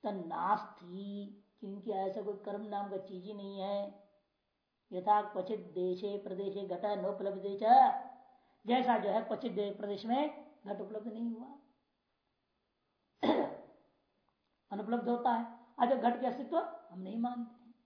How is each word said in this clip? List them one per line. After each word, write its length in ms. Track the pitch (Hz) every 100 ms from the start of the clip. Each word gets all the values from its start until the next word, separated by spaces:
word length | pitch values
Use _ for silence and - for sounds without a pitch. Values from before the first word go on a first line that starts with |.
तन्नास्ति, 1400 | 208 196 170 165 180 208 - - 175 185 202 202 202 - _ _
क्योंकि 320 | 202 196 208
ऐसा 300 | 196 190 190
कोई 120 | 202
कर्म 260 | 196 - 202
नाम 300 | 214 202 202
का 60 | 190
चीज 280 | 190 185
ही 100 | 185
नहीं 260 | 202 196 196
है। 480 | 190 202 - - _ _ _ _ _ _ _ _ _
यथा 300 | 185 185 208
क्वचित 380 | 208 196 185 214
देशे 580 | 180 180 180 180 208 202
प्रदेशे 500 | - 190 196 196 190
घट 160 | 180
नोपलभ्यते 760 | 208 202 185 190 190 190 196 196
च, 320 | 214 254 - - - - - _ _ _ 202
जैसा 320 | 247 240 226
जो 120 | 196
है 120 | 202
क्वचित 300 | 220 214 247
दे-, 240 | 185 202 202
प्रदेश 300 | 202 202 220
में 400 | 254 294 - - - 196
घट 140 | 202
उपलब्ध 280 | 196 214 220
नहीं 260 | 220 233
हुआ, 240 | 226 269 285 _ _ _ _ _ _ _ _ _ _ _ _ _ _ _ _
<clears throat> 260 | - - - - - - _ _ _ _ _ _ _ _ _
अनुपलब्ध 380 | 202 208 233 226
होता 220 | 240 262
है। 160 | 233 233 - - -
अतः 160 | 240
घट 260 | 254 233 240
के 60 | 254
अस्तित्व 320 | 254 269 330 - - -
हम 100 | 185
नहीं 180 | 185 226
मानते। 560 | 240 247 233 - - -